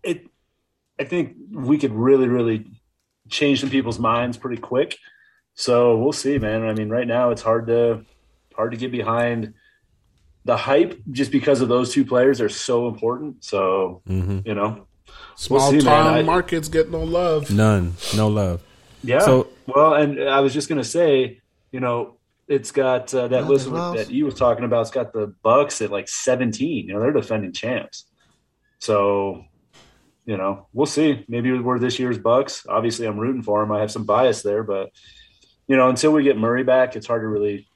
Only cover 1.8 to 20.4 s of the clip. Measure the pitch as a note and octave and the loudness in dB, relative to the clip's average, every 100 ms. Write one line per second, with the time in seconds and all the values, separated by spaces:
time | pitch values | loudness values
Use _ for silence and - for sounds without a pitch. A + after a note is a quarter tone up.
1.8 | C#3 G#2+ B2 C3+ B2 B2 A#2 G#2+ G#2+ - | 0 0 4 4 4 0 0 -2 -6 -20
2.8 | _ _ _ _ _ - D3 C3+ C3+ C#3 | _ _ _ _ _ -2 0 0 0 -2
3.8 | A#2+ G#2+ A2+ A#2 B2 A#2 B2+ A#2 - B2 | -2 -2 0 0 -2 -6 -8 -10 -4 -2
4.8 | E3 - - _ _ _ _ - - A#2+ | -2 -6 -18 _ _ _ _ -10 0 4
5.8 | A#2+ A2+ B2+ D3+ C3+ C#3+ A2 A2 A2+ A2 | 4 4 2 -2 -2 -2 0 -2 -2 -4
6.8 | G#2+ A#2 B2 A#2 B2 A2+ A2 A2+ A2+ A#2 | -2 -4 -2 0 0 0 0 0 2 2
7.8 | A#2 A2 - _ _ _ _ - A2+ A#2 | 2 0 -8 _ _ _ _ -6 -6 -6
8.8 | B2+ B2 G#2 A#2 A#2+ A#2 G#2+ - _ _ | -6 -6 -2 0 0 -2 -6 -12 _ _
9.8 | _ _ _ _ _ _ - A2+ - C#3+ | _ _ _ _ _ _ -2 -2 2 2
10.8 | E3+ - - B2+ B2 C3+ B2 C3 B2 B2 | 2 -2 -12 -4 0 0 2 2 4 2
11.8 | B2 C#3 C3 B2 C3 B2+ G#2+ - - A#2+ | 2 0 2 4 4 4 -2 -4 -2 -2
12.8 | A#2+ A2 A#2 B2+ D3+ - - G2 F#2+ F#2+ | -2 -4 -4 -4 -8 -12 -6 -2 0 0
13.8 | F#2+ F2+ - F#2 F2+ G2 G#2 G#2 G#2 A2 | -2 -6 -6 -4 -2 -4 -6 -4 -4 -6
14.8 | - _ _ - - - - C3+ C#3 C#3+ | -14 _ _ -20 -20 -14 0 2 4 4
15.8 | C3+ D3 D#3 D#3+ D#3+ F3 F3 E3+ D#3 D#3+ | 6 6 6 2 2 0 0 -4 -2 0
16.8 | D#3+ E3 E3 E3+ F3+ D#3 C#3+ G#2 A2 G#2 | 0 -2 -2 0 0 0 0 2 4 4
17.8 | F2 F2 - G#2 G#2+ G#2 F#2+ F2 - _ | 0 -4 -4 0 0 2 0 -4 -8 _
18.8 | _ - A#2 B2+ - C3 - - - C3+ | _ -14 0 2 6 4 2 -8 -2 4
19.8 | D#3 D3+ D3 C3+ C#3 C#3 | 6 4 2 0 0 2